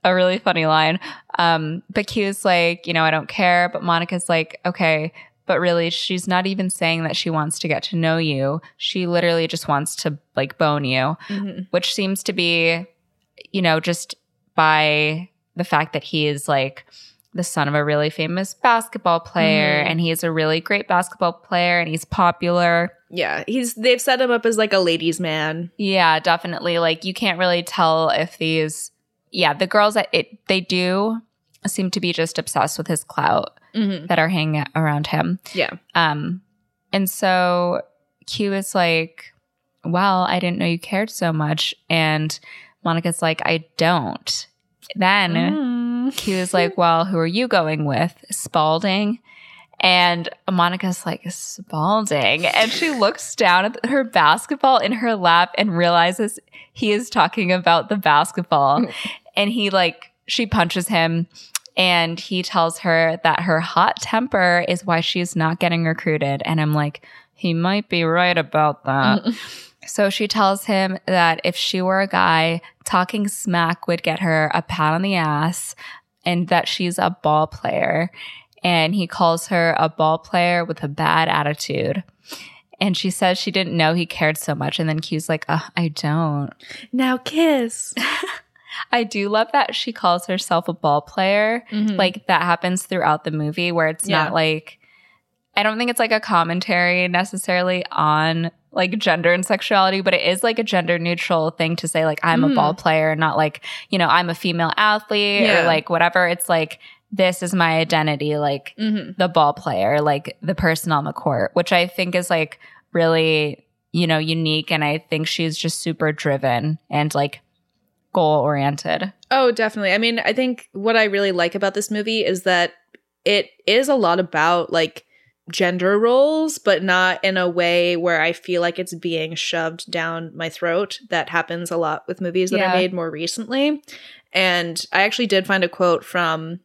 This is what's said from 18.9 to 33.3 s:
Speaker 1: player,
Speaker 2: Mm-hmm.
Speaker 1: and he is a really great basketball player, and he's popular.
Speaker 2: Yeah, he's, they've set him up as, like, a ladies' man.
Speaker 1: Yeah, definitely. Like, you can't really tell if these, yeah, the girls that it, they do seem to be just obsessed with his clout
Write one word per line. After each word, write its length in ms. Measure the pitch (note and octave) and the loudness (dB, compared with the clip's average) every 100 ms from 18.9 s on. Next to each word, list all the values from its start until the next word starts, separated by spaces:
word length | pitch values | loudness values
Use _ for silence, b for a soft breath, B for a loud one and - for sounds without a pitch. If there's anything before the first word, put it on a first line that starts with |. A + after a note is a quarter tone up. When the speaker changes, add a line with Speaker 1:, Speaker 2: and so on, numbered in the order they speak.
| G#3+ F3+ E3+ | -4 0 0
Speaker 1:
player, 580 | E3+ E3+ D#3+ D#3 D3+ D3 | -2 0 2 4 2 2
Speaker 2:
Mm-hmm. 100 | D3 | 0
Speaker 1:
and 100 | E3 | 0
he 100 | E3+ | 0
is 120 | E3 | 0
a 80 | E3+ | -2
really 280 | D#3+ D#3 D#3+ | 0 0 0
great 280 | E3 G3+ G#3 | -2 -4 0
basketball 440 | F3+ F3+ - F3 | 0 0 -2 -4
player, 460 | E3+ _ F3+ F3 F3 | -4 _ 0 2 2
and 80 | E3 | 0
he's 160 | D#3+ - | -4 -6
popular. 880 | - F3+ - F3 F3 F3 E3+ F3 - _ | 2 2 2 0 2 2 2 0 -8 _
Speaker 2:
Yeah, 340 | F3 A2+ D2+ - | -6 -4 -4 -4
he's, 260 | B3 A#3+ A3 | -4 -4 -2
they've 260 | A#3 B3 | 2 2
set 180 | - B3+ | 2 0
him 100 | B3+ | 2
up 140 | A#3+ A#3 | 2 2
as, 120 | A3 | 0
like, 160 | G#3+ | 2
a 60 | G3 | 2
ladies' 400 | F3+ E3 E3 D#3+ | 2 2 0 -2
man. 520 | F3 D#3 D#3 D#3+ E3+ - | -2 -2 -2 -4 -8 -4
Speaker 1:
Yeah, 420 | G3+ F#3+ E3 D#3+ | 0 4 4 4
definitely. 600 | F3 E3+ F3+ E3 F3 E3+ | 2 0 -2 -6 -2 0
Like, 260 | E3 D#3+ F#3 | 0 0 -6
you 80 | |
can't 260 | F#3 G#3+ E3+ | -4 -4 0
really 240 | F3+ F3 | 0 0
tell 460 | E3+ - E3 D#3+ D#3+ | -2 0 2 4 2
if 280 | G#2+ E3 - | 0 -2 -4
these, 540 | D#3+ D#3+ D#3 D#3 - _ _ _ _ | -2 0 -2 -6 -14 _ _ _ _
yeah, 220 | - D#3+ | 0 0
the 140 | C#3+ F#3+ | 2 0
girls 260 | G#3+ G#3 | 4 4
that 140 | G#3+ - | 2 0
it, 340 | E3 - - - | -2 -2 -12 -2
they 120 | F#3+ | -2
do 600 | F3+ F3+ F3+ F#3+ G#3+ A3+ _ _ _ _ G3 | 0 0 0 0 0 -4 _ _ _ _ -8
seem 240 | - F#3 | -4 -2
to 80 | F#3 | -2
be 100 | F3+ | -2
just 260 | E3+ E3 - | -2 -2 -2
obsessed 400 | - - C3+ - | -4 -2 -2 -2
with 100 | D#3+ | -4
his 160 | D#3 | -4
clout 540 | - - - | -4 -2 2